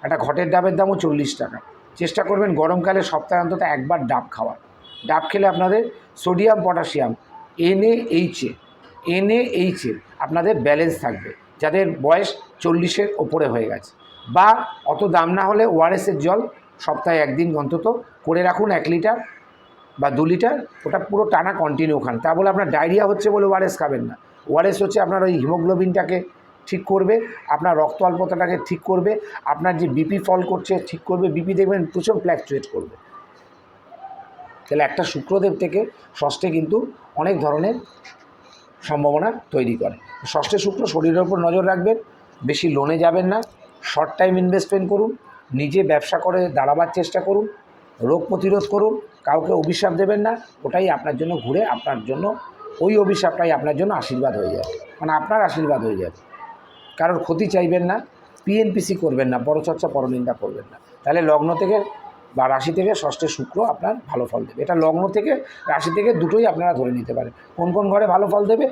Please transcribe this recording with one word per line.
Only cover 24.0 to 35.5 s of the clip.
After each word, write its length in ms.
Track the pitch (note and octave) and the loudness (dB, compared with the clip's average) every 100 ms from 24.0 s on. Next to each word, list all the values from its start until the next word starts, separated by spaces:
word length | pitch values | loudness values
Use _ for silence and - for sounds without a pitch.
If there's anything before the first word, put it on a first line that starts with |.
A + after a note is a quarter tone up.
| A2+ | -6
না। 40 | A2+ - - - | -10 -20 -18 -2
ওআরএস 260 | D3 F#3+ - | 2 2 2
হচ্ছে 160 | G3 G3+ | 0 2
আপনার 160 | F3+ F#3+ F#3 | 0 2 2
ওই 80 | E3+ | 2
হিমোগ্লোবিনটাকে 720 | C3+ F3 E3+ F3+ F#3 F#3 E3+ F#3 F3+ - - - - | 0 0 2 2 2 0 0 -4 -4 -20 -20 -20 -8
ঠিক 140 | F#3 - | -8 0
করবে, 220 | G3 F#3+ A3+ A#3 - - | 2 4 2 0 -14 -2
আপনার 200 | B3 G3+ D#3 | 0 2 2
রক্ত 200 | D3+ - F#3 | 0 0 0
অল্পতাটাকে 480 | E3+ F#3 F3+ F3 F3+ - | 0 -2 0 0 -2 -4
ঠিক 120 | E3+ - | -6 0
করবে, 220 | F#3 F#3+ G#3+ - - - | 0 2 -2 -6 -10 -4
আপনার 220 | D3+ F3+ E3 | -2 0 0
যে 60 | E3 C3 | -2 0
বিপি 220 | D#3+ G3 F#3+ | -2 -2 2
ফল 140 | F#3 F#3 | 0 0
করছে 240 | F#3 F#3 F#3 - | -4 -2 -4 -4
ঠিক 120 | E3 - | -12 -4
করবে, 160 | F3+ F#3 D#3 | 0 0 0
বিপি 160 | F3 F#3 | -2 0
দেখবেন 200 | F#3+ G3 E3 | 2 0 -2
প্রচুর 240 | F3+ F#3+ G3+ | -2 -2 0
ফ্ল্যাকচুয়েট 440 | F3+ D3 - C#3 - | 0 -2 -4 -8 -6
করবে। 220 | - - - - - - - - - _ - - F5 - - - - - - - | -10 -10 -18 -20 -20 -20 -20 -20 -20 _ -20 -20 -20 -18 -18 -20 -20 -20 -20 -4
তাহলে 180 | C#3+ C#3+ | 0 0
একটা 140 | - E3 | 0 -4
শুক্রদেব 400 | C#3+ - G3 G3 | -6 -2 0 0